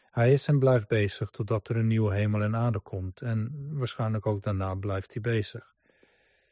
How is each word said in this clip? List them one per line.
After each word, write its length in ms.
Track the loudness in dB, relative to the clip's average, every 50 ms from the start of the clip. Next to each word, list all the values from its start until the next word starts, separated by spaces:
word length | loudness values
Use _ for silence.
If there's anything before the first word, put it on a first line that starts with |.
| _ _
Hij 200 | 0 2 4 6
is 160 | 6 4 4
en 120 | 4 2 4
blijft 280 | 6 6 4 4 2
bezig 420 | 2 2 2 2 0 -2 -4 -8 -8
totdat 400 | -6 -6 -4 -2 -2 -2 -2 -2
er 60 | -2
een 120 | 0 2
nieuwe 260 | 2 2 2 2 2 2
hemel 280 | 0 0 0 0 0
en 140 | 0 0 0
aarde 240 | 0 0 0 0 -2
komt. 420 | -4 -6 -8 -8 -6 -8 -8 -8
En 480 | -6 -4 -2 -2 -2 -4 -6 -10 -10 -8 -6
waarschijnlijk 520 | -6 -6 -6 -4 -4 -4 -2 -2 -2 -2
ook 180 | -2 -4 -2 -2
daarna 320 | -4 -2 -2 -2 -4 -4
blijft 380 | -4 -4 -4 -4 -6 -6 -8 -10
hij 80 | -6
bezig. 540 | -4 -2 -2 -2 -2 -4 -8 -16 -18 _ _ _ _ _ _ _ _ _ _ _ _ _ _ _ _ _